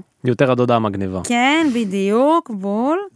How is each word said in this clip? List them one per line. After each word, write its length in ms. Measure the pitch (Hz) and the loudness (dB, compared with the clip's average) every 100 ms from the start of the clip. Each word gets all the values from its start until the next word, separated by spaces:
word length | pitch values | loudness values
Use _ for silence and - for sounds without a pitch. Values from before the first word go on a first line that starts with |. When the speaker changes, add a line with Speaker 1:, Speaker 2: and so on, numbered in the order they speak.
| - _ | -8 _
Speaker 1:
יותר 280 | 127 120 135 | -2 0 2
הדודה 240 | 123 123 117 | 2 2 2
המגניבה. 460 | 110 98 95 92 | 2 -2 -4 -4
Speaker 2:
כן, 440 | 85 240 262 311 320 240 | -2 0 2 2 2 0
בדיוק, 720 | 214 196 196 220 285 330 320 | -2 -2 0 2 2 0 -2
בול. 460 | 208 196 208 262 339 403 | -6 -4 -2 -2 -2 -6